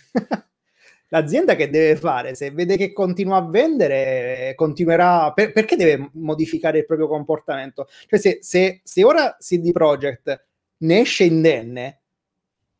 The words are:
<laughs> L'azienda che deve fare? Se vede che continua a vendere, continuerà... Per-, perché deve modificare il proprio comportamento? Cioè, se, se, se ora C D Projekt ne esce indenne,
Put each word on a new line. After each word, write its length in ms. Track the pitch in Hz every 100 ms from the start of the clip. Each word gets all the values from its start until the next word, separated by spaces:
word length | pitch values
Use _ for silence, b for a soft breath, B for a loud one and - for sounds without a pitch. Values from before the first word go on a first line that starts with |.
| _
<laughs> 340 | 247 - 240 - _ b b b b _
L'azienda 440 | 160 151 247 339
che 140 | 170 147
deve 280 | 151 156 156
fare? 380 | 165 127 127
Se 160 | 127 139
vede 280 | 147 175 196
che 160 | 196
continua 420 | 202 185 180 190 190
a 100 | 170
vendere, 1080 | 190 320 285 151 135 131 131 123 127 131
continuerà... 760 | 131 156 147 165 165 180 175 151
Per-, 200 | 170 214
perché 240 | 214 220 330
deve 320 | 165 139 139
modificare 640 | 156 156 156 156 160 160 156
il 80 | 151
proprio 220 | 160 156
comportamento? 800 | 151 147 151 - 139 135 - 139 b _
Cioè, 120 | 208
se, 200 | 202 156
se, 400 | - 180 190 185
se 220 | - 180
ora 320 | 220 320 269 -
C 200 | - 175
D 120 | 170
Projekt 720 | 170 156 139 139 123 - 135 _ _ _ -
ne 220 | 160 190
esce 240 | 269 -
indenne, 760 | 180 160 160 127 117 123 131 - _ _ _ _ _ _ _